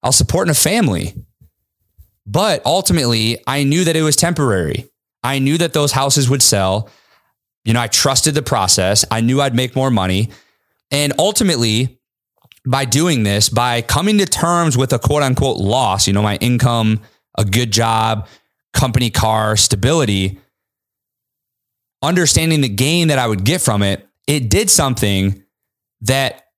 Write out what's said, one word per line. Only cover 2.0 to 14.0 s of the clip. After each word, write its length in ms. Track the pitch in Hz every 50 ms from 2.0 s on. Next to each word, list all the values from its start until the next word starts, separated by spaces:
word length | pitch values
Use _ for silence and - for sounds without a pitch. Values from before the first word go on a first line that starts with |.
| - _ _ _ _
But 400 | 104 101 147 196 220 175 139 -
ultimately, 760 | 120 151 190 180 - - 165 135 117 120 113 110 110 117 - - -
I 160 | 131 143 143
knew 200 | 135 147 170 185
that 120 | 165 165
it 80 | 160 156
was 120 | 156 151
temporary. 720 | - - 170 170 151 147 127 104 95 85 76 - - - - _ _ _ _ _ _ -
I 160 | 123 135 139
knew 180 | 135 135 151 170
that 160 | 175 165 -
those 180 | 160 147 143
houses 380 | - 143 135 139 135 151 135 120
would 120 | 139 139
sell. 480 | 127 - - 101 95 95 95 104 110 - - _ _ _ _ _ _ _ _ _ _ _ _ _ _
You 80 | 110 110
know, 80 | 120
I 60 | 120 110
trusted 480 | - - - 143 135 127 - 156 143
the 60 | 143
process. 640 | 135 - 143 113 95 92 - - 92 92 101 107 - -
I 80 | 113 113
knew 220 | 113 117 127 135
I'd 140 | 139 139 117
make 200 | 117 127 123 -
more 160 | 135 131 135
money. 380 | 123 104 92 92 92 95 107 107 - - _ _ _ _ _ _ _ _ _ _
And 200 | 139 143 147 143 139 -
ultimately, 800 | 156 196 208 - 220 190 165 120 117 113 107 110 127 131 - _ _ _ _ _ _ _ _ _ _ - - - _
by 200 | 127 127 139 139
doing 380 | 127 107 139 160 180 160 123 110
this, 260 | 101 101 104 107 -
by 320 | - - 120 123 120 120
coming 380 | 120 - - 143